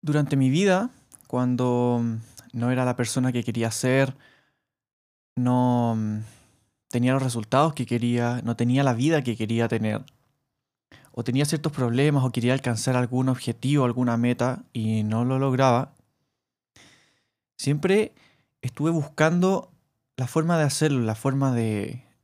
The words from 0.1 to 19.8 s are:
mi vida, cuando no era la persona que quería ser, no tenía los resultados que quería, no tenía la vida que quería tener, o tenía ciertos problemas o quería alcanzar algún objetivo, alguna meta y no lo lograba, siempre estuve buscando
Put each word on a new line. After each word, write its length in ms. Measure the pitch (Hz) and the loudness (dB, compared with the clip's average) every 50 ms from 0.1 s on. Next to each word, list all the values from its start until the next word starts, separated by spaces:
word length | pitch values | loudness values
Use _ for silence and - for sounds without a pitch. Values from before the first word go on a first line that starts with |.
| 147 151 147 - 143 | 0 0 0 2 2
mi 160 | 135 131 131 | 2 2 2
vida, 400 | 131 165 202 202 185 185 214 254 - - _ _ - - _ | 2 2 4 4 2 2 0 -2 -8 -12 _ _ -20 -20 _
cuando 720 | _ - 123 127 123 123 123 127 123 123 123 123 123 120 120 117 117 113 113 113 - - - - - - | _ -4 -2 0 0 0 0 2 2 2 2 2 2 2 0 0 -2 -4 -6 -10 -14 -20 -20 -20 -12 -6
no 160 | 113 117 123 | -4 -2 0
era 160 | 127 127 127 | 0 0 0
la 100 | 123 123 | -2 0
persona 360 | 123 123 110 - 131 127 127 | -2 -4 -2 -2 0 0 0
que 120 | 123 123 113 | 0 -2 -4
quería 280 | - 110 117 117 113 | -4 -4 -2 -2 -4
ser, 440 | 110 - - 127 131 135 135 135 - - - - _ _ _ _ _ _ _ _ _ _ _ _ _ _ _ _ _ _ _ _ _ | -4 -2 0 2 2 2 2 0 -2 -12 -20 -20 _ _ _ _ _ _ _ _ _ _ _ _ _ _ _ _ _ _ _ _ _
no 880 | - 123 123 127 127 123 127 123 123 120 117 113 110 110 107 107 110 110 110 - - _ _ _ _ _ _ _ _ _ _ | -2 0 2 2 2 2 2 2 2 0 0 0 -2 -2 -4 -4 -6 -8 -12 -16 -20 _ _ _ _ _ _ _ _ _ _
tenía 240 | - 120 120 127 131 | -2 0 0 2 2
los 100 | 135 131 | 0 0
resultados 500 | 131 120 117 107 - - 135 151 160 147 | -2 -4 -4 -4 0 2 2 2 2 0
que 140 | - 123 | -4 -6
quería, 520 | 110 120 120 120 120 120 120 120 120 123 123 - | -4 -2 -2 0 0 0 0 0 -2 -4 -4 -4
no 120 | 113 117 | -6 -2
tenía 280 | - 120 120 123 135 139 | 0 0 2 2 2 2
la 100 | 139 120 | 2 0
vida 300 | 113 131 156 165 151 127 | 2 2 2 2 2 0
que 120 | 123 110 | -2 -4
quería 320 | - 110 104 113 113 117 | -4 -4 -2 0 0 0
tener, 380 | 110 113 113 110 107 107 110 - - _ _ _ _ _ _ _ _ _ _ _ _ _ _ _ _ - - _ - | 0 0 -2 -2 -2 -4 -4 -8 -12 _ _ _ _ _ _ _ _ _ _ _ _ _ _ _ _ -20 -20 _ -14
o 120 | - - 117 | -10 -6 -4
tenía 200 | 123 120 135 147 | -2 0 0 0
ciertos 260 | 147 - 151 147 156 | 0 -2 -2 -4 -4
problemas 520 | 147 - 131 120 117 127 143 151 147 143 131 | -2 -2 -2 0 2 2 2 2 2 2 0
o 80 | 127 | 0
quería 220 | 120 127 113 123 131 | -2 0 0 0 0
alcanzar 420 | 131 - 123 117 113 - 135 127 | 0 0 -2 -4 -2 -2 0 0
algún 340 | 123 123 113 127 127 131 131 | 0 0 0 0 0 0 0
objetivo, 540 | 127 123 - - 113 - - 131 147 147 135 | -2 -2 -4 -6 -6 -4 -2 0 2 2 2
alguna 320 | 120 117 127 127 123 117 | 2 0 0 0 0 0
meta 460 | 117 120 120 123 - 120 127 147 196 254 _ _ | 0 0 0 0 0 0 -2 -2 -6 -10 _ _
y 280 | 117 110 110 110 110 | -4 -4 -2 -2 -2
no 240 | 107 107 110 113 120 | -2 -2 -2 0 0
lo 140 | 127 131 131 | 0 0 0
lograba, 560 | 135 135 127 127 135 131 120 120 135 - - _ _ _ _ _ _ _ _ _ _ _ _ _ _ _ _ - - - _ _ _ _ _ _ _ _ _ _ _ _ _ | 0 0 2 2 4 4 4 2 0 -4 -12 _ _ _ _ _ _ _ _ _ _ _ _ _ _ _ _ -20 -20 -20 _ _ _ _ _ _ _ _ _ _ _ _ _
siempre 560 | - - 139 147 151 147 175 190 214 220 - _ _ _ _ _ _ _ _ _ _ | -6 -2 -2 -2 0 0 2 2 2 2 -2 _ _ _ _ _ _ _ _ _ _
estuve 300 | - 123 - - 147 160 | -8 -8 -6 -2 -2 0
buscando 800 | 170 160 143 - - - 151 160 170 175 180 190 196 - - - _ _ | 0 0 -2 -4 0 2 2 2 4 2 2 2 2 0 -4 -8 _ _